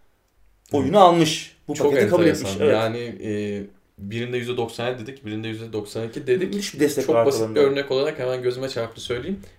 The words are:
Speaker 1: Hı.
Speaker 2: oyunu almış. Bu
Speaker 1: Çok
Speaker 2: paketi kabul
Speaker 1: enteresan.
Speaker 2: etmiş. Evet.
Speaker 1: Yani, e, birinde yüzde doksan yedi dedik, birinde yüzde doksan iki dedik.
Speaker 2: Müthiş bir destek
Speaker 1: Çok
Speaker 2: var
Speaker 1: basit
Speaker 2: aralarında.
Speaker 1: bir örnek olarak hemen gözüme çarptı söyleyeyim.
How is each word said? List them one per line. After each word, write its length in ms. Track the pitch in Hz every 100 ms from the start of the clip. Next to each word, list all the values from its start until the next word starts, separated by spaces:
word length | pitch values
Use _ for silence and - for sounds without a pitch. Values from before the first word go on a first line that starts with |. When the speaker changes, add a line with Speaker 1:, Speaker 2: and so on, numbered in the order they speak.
| _ _ _ _ _ _ -
Speaker 1:
Hı. 60 | 147
Speaker 2:
oyunu 220 | 131 202
almış. 580 | 180 170 156 - - _ -
Bu 80 | 147
Speaker 1:
Çok 160 | 143
Speaker 2:
paketi 180 | 143 -
kabul 120 | 175
Speaker 1:
enteresan. 240 | 165 - 131
Speaker 2:
etmiş. 160 | -
Evet. 120 | -
Speaker 1:
Yani, 240 | 110 113 117 120 98
e, 400 | 107 104 104 101 101 _ _ -
birinde 400 | 98 117 120 123
yüzde 200 | 120 123
doksan 300 | 117 - 120
yedi 140 | 123 104
dedik, 180 | 98 107
birinde 220 | 107 113
yüzde 260 | 110 113
doksan 340 | 107 101 113 117
iki 200 | - 131
dedik. 260 | 190 190
Speaker 2:
Müthiş 200 | 202 -
bir 60 | 139
destek 260 | 147 143 -
Speaker 1:
Çok 100 | 117
Speaker 2:
var 100 | 113
Speaker 1:
basit 160 | 110
Speaker 2:
aralarında. 180 | 110 110
Speaker 1:
bir 60 | 139
örnek 260 | 139 139
olarak 280 | 131 151 151
hemen 240 | 127 127
gözüme 260 | 123 123 131
çarptı 320 | 120 113 -
söyleyeyim. 380 | - 123 151 196 -